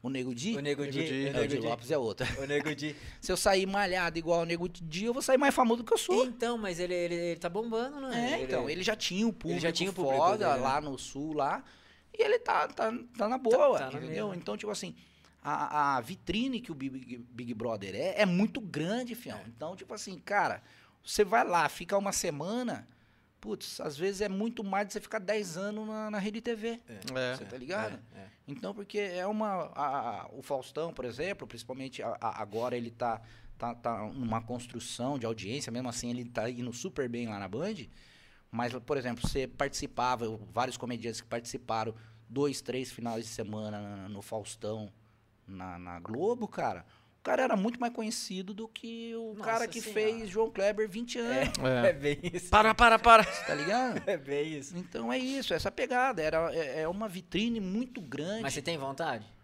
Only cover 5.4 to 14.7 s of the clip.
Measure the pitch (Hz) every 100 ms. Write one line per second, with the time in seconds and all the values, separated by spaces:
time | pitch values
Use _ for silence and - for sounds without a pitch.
5.4 | 285 - 240 233 233 453 - 359 254 -
6.4 | 233 240 202 170 180 180 175 170 170 170
7.4 | 175 190 233 226 254 285 269 240 247 311
8.4 | - - 139 165 185 214 - 180 226 -
9.4 | 160 175 165 170 190 185 143 135 170 214
10.4 | 185 135 131 143 151 131 - 139 151 151
11.4 | 139 208 - - - - _ - 440 453
12.4 | - - 302 - 220 233 - - 208 254
13.4 | 262 494 294 190 131 131 131 170 214 180
14.4 | 185 208 214